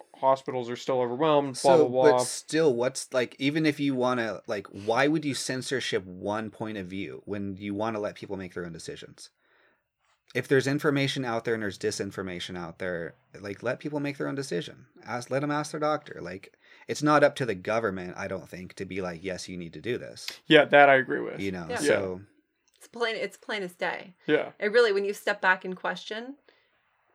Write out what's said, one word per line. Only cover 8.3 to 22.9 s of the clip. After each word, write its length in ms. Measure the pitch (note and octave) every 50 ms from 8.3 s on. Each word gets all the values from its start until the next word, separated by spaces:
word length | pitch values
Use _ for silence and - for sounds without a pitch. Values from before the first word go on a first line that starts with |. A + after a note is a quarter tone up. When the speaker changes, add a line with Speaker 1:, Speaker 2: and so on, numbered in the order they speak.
| G2+
Speaker 2:
make 180 | F#2+ F#2+ F2 -
their 120 | F#2 F2
own 60 | E2+
decisions? 580 | E2 E2 - - D2 - - - - - - - _ _ _ _ _ _ _ _ _ _ _ _ _ _ _ _ _ _ _ _ -
If 120 | B2 C3
there's 220 | - C#3+ C3 B2+ C#3
information 560 | C#3 D3 - D3+ C#3 C#3+ C#3 C3+ - C#3 C3
out 200 | A#2+ A2+ A#2 -
there 100 | B2 A2+
and 80 | A2
there's 160 | G#2+ G2+ F#2 -
disinformation 800 | - A2 G2+ - G2+ G2+ - G2+ F#2+ F#2 F2 F2 - - F#2
out 220 | F2 E2+ D#2+ E2 -
there, 380 | F#2 F2+ F2+ E2+ E2 - - _ _ _ - F2
like, 240 | G2 G2+ G2+ - A#2
let 160 | A#2 C3 -
people 180 | - D3 D3 D3
make 180 | C#3+ C#3+ C#3
their 120 | - D3+ C#3+
own 80 | C#3
decision. 500 | C3+ C3+ - - - - - - - - _ _ - -
Ask, 240 | - A2+ B2 A#2+ -
let 140 | B2 C#3
'em 80 | D3 D3
ask 220 | D3 D3+ D3 -
their 80 | - D3+
doctor. 400 | D3+ D3+ D3+ D3 - - - -
Like, 340 | E2+ F2 F#2 F#2+ - - _ _ _ - - - -
it's 160 | - A#2 -
not 220 | C#3+ D3+ D3+ C#3+ D3
up 100 | C#3 C#3+
to 100 | - C3+
the 100 | A2+ G2+
government, 580 | F2+ F2+ G#2 G#2+ A#2 A#2 G2+ F#2 F#2 F2+ F2+ -
I 120 | - G2 F#2+
don't 200 | F#2+ F2+ C#2+ -
think, 260 | - F2 F#2 F2 -
to 100 | - G2
be 160 | F2 F#2 G2
like, 240 | F#2 F2+ F2 D#2+ F2
"Yes, 240 | F#2 F2+ F2 - -
you 80 | F#2
need 160 | F2 F2 E2
to 80 | D#2+ D#2
do 180 | D2+ A2 A#2+ G2+
this." 300 | - A2+ A#2+ - - - - - _
Speaker 1:
Yeah, 180 | - D#3 D3 C3+
that 220 | - C#3+ C#3+ C#3+ C#3
I 60 | C3+
agree 240 | C3 B2 C3 C#3+ B2
with. 200 | A#2 A2 - -
Speaker 2:
You 100 | G2 G2
know, 160 | F#2 F2+ E2+ E2
Speaker 3:
Yeah. 120 | - -
Speaker 2:
so 400 | D3 C#3+ G#2+ G2+ G2 F#2 F#2 F#2 G2+ - _ _ _ _ _ _ _ _ _
Speaker 3:
It's 100 | _ -
plain, 280 | -